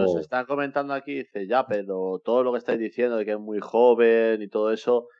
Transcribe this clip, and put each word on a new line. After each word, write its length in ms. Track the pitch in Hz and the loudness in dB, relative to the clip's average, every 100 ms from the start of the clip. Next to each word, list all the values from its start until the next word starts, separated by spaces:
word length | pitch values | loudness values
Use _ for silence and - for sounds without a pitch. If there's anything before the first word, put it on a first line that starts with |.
nos 140 | 95 85 | 0 0
están 260 | 78 123 123 | -4 -6 -4
comentando 480 | 143 139 143 143 | -4 -4 -6 -6
aquí, 220 | 139 139 139 | -8 -8 -10
dice, 280 | 131 104 95 | -10 -10 -2
ya, 180 | 123 131 | 0 0
pero 560 | 107 98 95 92 92 - | -4 -4 -6 -4 -4 0
todo 180 | 120 | 0
lo 80 | 127 | 0
que 60 | 123 | -2
estáis 200 | - 117 | -2 -4
diciendo 380 | 110 - 120 117 | -4 -2 -2 -2
de 80 | |
que 80 | 104 | -4
es 80 | 107 | -6
muy 200 | 107 104 | -6 -8
joven 800 | - 113 123 117 117 113 113 110 | -2 4 6 6 6 6 4 0
y 80 | 101 | -2
todo 240 | 107 107 | -2 0
eso, 340 | 110 - 120 120 _ | 0 0 0 -2 _